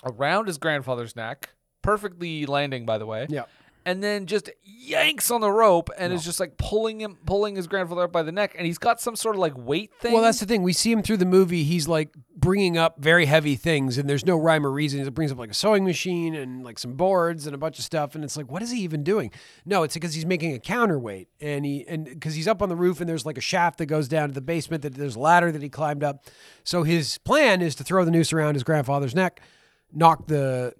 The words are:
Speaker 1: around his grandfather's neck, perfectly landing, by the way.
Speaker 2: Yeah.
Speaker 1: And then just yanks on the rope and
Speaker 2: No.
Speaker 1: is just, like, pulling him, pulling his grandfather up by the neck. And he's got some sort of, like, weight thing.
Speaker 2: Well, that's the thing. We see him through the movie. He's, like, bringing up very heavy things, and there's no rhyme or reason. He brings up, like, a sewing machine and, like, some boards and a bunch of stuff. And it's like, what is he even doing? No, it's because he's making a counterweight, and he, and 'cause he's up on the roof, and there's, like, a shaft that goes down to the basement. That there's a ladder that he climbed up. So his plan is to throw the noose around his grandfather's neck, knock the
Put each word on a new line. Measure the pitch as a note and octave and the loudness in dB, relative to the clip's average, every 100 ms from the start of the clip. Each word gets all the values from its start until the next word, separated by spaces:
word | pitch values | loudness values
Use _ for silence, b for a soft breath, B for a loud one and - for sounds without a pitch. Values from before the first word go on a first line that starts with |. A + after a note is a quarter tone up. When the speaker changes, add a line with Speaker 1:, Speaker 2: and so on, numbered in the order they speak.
| B2+ | -12
Speaker 1:
around | A2 C#3+ F#3+ G#3 | -2 0 0 -2
his | D3 | -4
grandfather's | D#3+ D3 C3 B2 A2+ A#2+ | -2 -2 -4 -6 -6 -10
neck, | A2+ C#3 - _ _ _ | -12 -12 -16 _ _ _
perfectly | - G#3 G3+ F3 F3 D#3 C#3+ | 0 0 -2 -8 -6 -4 -2
landing, | C#3+ C#3+ B2+ A#2 | -2 -2 -4 -4
by | A2 | -4
the | G#2+ | -4
way. | A2 D3 | -8 -6
Speaker 2:
Yeah. | D3 A#2 b b _ F3+ | -8 -8 b b _ -6
Speaker 1:
And | F#3 | -4
then | G#3 G#3 F3+ | -2 -4 -4
just | G#3 - - | -4 -4 -16
yanks | G3 A3+ B3+ D#4 D4+ C#4 - | _ -20 -4 0 2 0 -2
on | A#3+ | 2
the | G#3 | 2
rope | G#3 A3 E3+ E3 - | 6 6 6 2 -6
and | F3+ | -4
Speaker 2:
No. | F3 | -4
Speaker 1:
is | |
just, | E3 E3 | -4 -6
like, | F3+ - | -6 -6
pulling | - G#3+ A3 A3 | -2 -2 -2 -6
him, | G#3+ E3+ D#3+ | -10 -8 -2
pulling | G3+ G#3 G3 | 0 0 -2
his | E3 | -4
grandfather | G3 E3+ F3 | -4 -2 -2
up | F3 | 0
by | F3 | 0
the | D#3 | -2
neck. | F#3 G3+ - | -2 -4 -2
And | E3+ | -4
he's | E3+ | 0
got | A#3+ A3+ | 0 0
some | A#3+ A3 | -2 -4
sort | A3+ G3+ | -4 0
of, | |
like, | E3 C3 | -2 -2
weight | A#2+ D#3+ G#3+ _ | -4 -4 -4 _
thing. | A#3 | 2
Speaker 2:
Well, | A3+ | 4
that's | A3+ - | 4 2
the | G3 | 0
thing. | A3+ | 0
We | F3+ | 2
see | E3+ A3+ | 2 2
him | A3+ | 2
through | G3 G#3+ | 2 2
the | F3+ | 6
movie. | F#3 F#3 F3 D3 | 6 6 2 0
He's, | E3+ D3+ | 0 0
like, | D#3+ D#3 D3 - | 0 -2 -10 -20
bringing | F#3 F3 G3+ F#3+ E3 | 0 2 4 2 2
up | E3 D#3 | 2 2
very | C#3+ F3 C#3+ | 4 6 6
heavy | D#3+ D3 C3+ | 4 4 0
things, | E3+ D3+ C3+ B2 | 0 0 0 -2
and | C#3+ | 0
there's | C#3 F#3 | 0 2
no | E3 | 4
rhyme | E3 D#3 C#3+ | 4 4 2
or | |
reason. | C#3 D3+ C#3 | 0 -2 -2
He | C3+ | -6
brings | C3+ D3+ | -2 -4
up, | B2+ | -4
like, | A2 | -8
a | |
sewing | G2+ G3+ G#3 | -2 2 4
machine | F#3+ D#3 F#3 F3 E3 | 2 -2 -4 -2 -4
and, | D#3 C3 B2+ | -6 -8 -10
like, | B2 A2 | -12 -12
some | B2 | -10
boards | C3+ F#3 F#3+ E3+ E3 D3 | -2 0 2 0 -2 -8
and | |
a | C#3+ | -8
bunch | D#3 C#3 | -8 -8
of | |
stuff. | - D#3+ C#3+ D#3 | -6 -4 -4 -6
And | |
it's | C#3+ D#3 | -10 -10
like, | B2+ | -8
what | E3 | -8
is | A#3+ | -6
he | B3 | -6
even | F3+ D3+ | -4 -4
doing? | D3 G#3+ A2+ B B B E3+ | 0 0 -2 B B B -2
No, | G3 | -2
it's | D#3 E3+ | 0 -6
because | E3+ | -6
he's | D#3 D#3+ | -6 -2
making | F3+ E3 | -2 -2
a | B2+ | -6
counterweight, | - A#3+ A3 D3 A2+ F#2+ F#2 _ | -4 0 2 0 -4 -10 -14 _
and | D3 C#3+ C#3+ | -6 -4 -4
he, | C#3+ - | -6 -8
and | D#3+ D#3 D#3+ | -10 -10 -10
'cause | D#3 D#3 | -8 -4
he's | E3 | -2
up | F#3+ | 0
on | G3 | -2
the | E3+ | 0
roof, | F3+ E3+ | 0 0
and | E3+ | -4
there's, | D#3+ C#3 | -4 -6
like, | C3+ | -8
a | |
shaft | - F#3 E3+ - | -2 0 0 0
that | D3 | -2
goes | D#3 C3 | -2 0
down | D#3 D3 | -2 -2
to | |
the | C#3 | -4
basement. | C3 E3+ - D#3+ | -4 -4 -4 -6
That | C#3+ | -6
there's | C3 C#3+ A2 | -8 -8 -2
a | |
ladder | D3+ F3 E3+ | 4 6 4
that | D#3 | -2
he | C#3+ | -8
climbed | C#3 D3+ D3 D3 | -4 -4 -2 -4
up. | C#3 B B B B | -4 B B B B
So | - F3 | -4 0
his | D#3 E3+ C#3 - | 2 2 0 -6
plan | - C#4+ C4+ F#3 | 2 4 6 4
is | E3+ - | 2 -4
to | |
throw | C3+ F#3 E3+ | 0 2 4
the | |
noose | E3 D3+ | 4 4
around | D#3+ D3+ | 2 2
his | C#3+ | 0
grandfather's | B2 D3+ C#3 C#3+ C3+ | 0 0 0 -2 0
neck, | D3+ F#3 - b b b b b | 0 0 -4 b b b b b
knock | D3+ E3 D#3 - | 4 6 6 0
the | D3+ C3+ B2+ B2 | 0 0 -2 -4